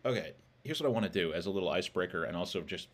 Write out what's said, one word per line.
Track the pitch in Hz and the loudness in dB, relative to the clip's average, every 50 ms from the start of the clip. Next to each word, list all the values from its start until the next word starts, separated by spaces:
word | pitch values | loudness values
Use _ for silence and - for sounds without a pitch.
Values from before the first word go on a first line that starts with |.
| - | -2
okay, | 131 120 101 78 78 - - - - _ _ - | 0 0 0 -2 -4 -10 -14 -20 -20 _ _ -10
here's | 143 156 - | -8 -4 0
what | 151 | 2
I | 135 | 2
wanna | 113 113 104 90 | 4 4 2 2
do | 85 98 87 80 78 | 2 2 2 2 2
as | 87 87 | 0 -2
a | 98 | 0
little | 95 98 90 85 | 0 0 2 2
icebreaker | 85 92 85 - - 90 90 87 - 85 82 | 2 0 0 0 0 0 0 0 0 -2 -2
and | - 87 | -2 -2
also | 87 90 - - 92 82 | -2 -2 -2 -2 -4 -4
just | - 95 87 - - | -4 -6 -8 -8 -12